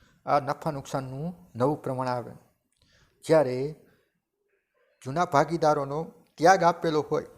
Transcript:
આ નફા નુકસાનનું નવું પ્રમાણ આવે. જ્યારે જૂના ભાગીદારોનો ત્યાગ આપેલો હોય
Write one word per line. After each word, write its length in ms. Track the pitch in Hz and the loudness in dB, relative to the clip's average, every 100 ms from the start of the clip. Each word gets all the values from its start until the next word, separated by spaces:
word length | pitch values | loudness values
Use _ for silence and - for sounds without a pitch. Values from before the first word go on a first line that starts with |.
| _ _ - | _ _ -2
આ 140 | 143 | -2
નફા 300 | 135 - 165 | 0 -6 -6
નુકસાનનું 640 | 143 - 143 131 135 165 180 - | -8 -8 -8 -8 -10 -10 -12 -14
નવું 280 | 117 131 147 | -2 -2 -2
પ્રમાણ 260 | 135 127 127 | -6 -6 -4
આવે. 240 | 123 113 - _ _ _ _ _ _ _ _ | -6 -8 -16 _ _ _ _ _ _ _ _
જ્યારે 500 | - 160 131 127 143 156 _ _ _ _ _ _ _ _ _ _ _ _ | 2 4 4 0 -6 -8 _ _ _ _ _ _ _ _ _ _ _ _
જૂના 220 | 127 151 | -8 -4
ભાગીદારોનો 880 | 175 139 147 165 156 151 139 143 - - _ | 0 2 2 2 2 2 -2 -6 -8 -14 _
ત્યાગ 280 | - 160 190 | 2 6 6
આપેલો 400 | 170 175 170 151 | 4 2 0 -2
હોય 240 | - 147 - | -2 -4 -6